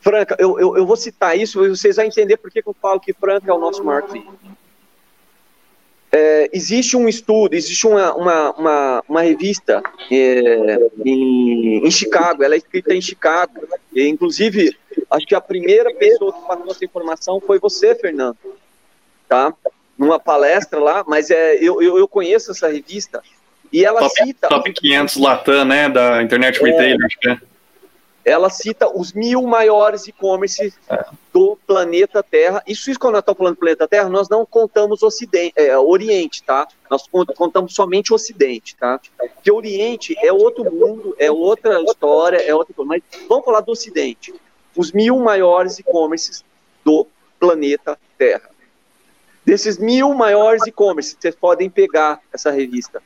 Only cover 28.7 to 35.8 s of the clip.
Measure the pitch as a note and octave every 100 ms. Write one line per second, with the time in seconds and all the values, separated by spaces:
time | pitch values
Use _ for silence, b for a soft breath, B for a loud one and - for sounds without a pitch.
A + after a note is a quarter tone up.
28.7 | A3 G#3+ F#3 F3+ G3+ A#3 B3 B3 A#3 G#3+
29.7 | G#3 G#3 G#3 - _ F#3+ F#3+ G3 - G3+
30.7 | _ _ - - C#3+ _ F3+ G3 G#3 -
31.7 | F#3+ F3 E3+ G3 G#3 - D#3 E3+ G3 -
32.7 | G#3+ - C4 B3+ G#3+ G3 F#3+ F#3 E3+ E3+
33.7 | D#3+ D#3 G#3 F#3+ F#3+ F#3+ G#3+ A3+ A#3 G#3+
34.7 | G#3+ G#3 G#3 A3 - A#3 F3+ F3 - D3
35.7 | C3+